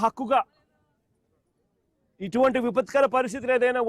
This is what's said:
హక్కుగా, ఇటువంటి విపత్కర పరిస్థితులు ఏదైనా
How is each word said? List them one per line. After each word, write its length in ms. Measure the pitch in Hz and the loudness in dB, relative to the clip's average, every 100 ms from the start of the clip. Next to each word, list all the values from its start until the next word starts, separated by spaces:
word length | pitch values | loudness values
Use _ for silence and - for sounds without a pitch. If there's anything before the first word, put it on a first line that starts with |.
హక్కుగా, 380 | 226 - 247 254 - _ _ _ _ _ _ _ _ _ _ _ _ _ _ _ _ - | 0 -2 -2 -2 -2 _ _ _ _ _ _ _ _ _ _ _ _ _ _ _ _ -14
ఇటువంటి 380 | 190 226 262 254 240 | -4 2 2 2 -2
విపత్కర 400 | 214 - 277 269 247 | -2 -2 2 2 2
పరిస్థితులు 380 | 254 254 240 254 | -2 -4 0 2
ఏదైనా 240 | 247 247 | 2 0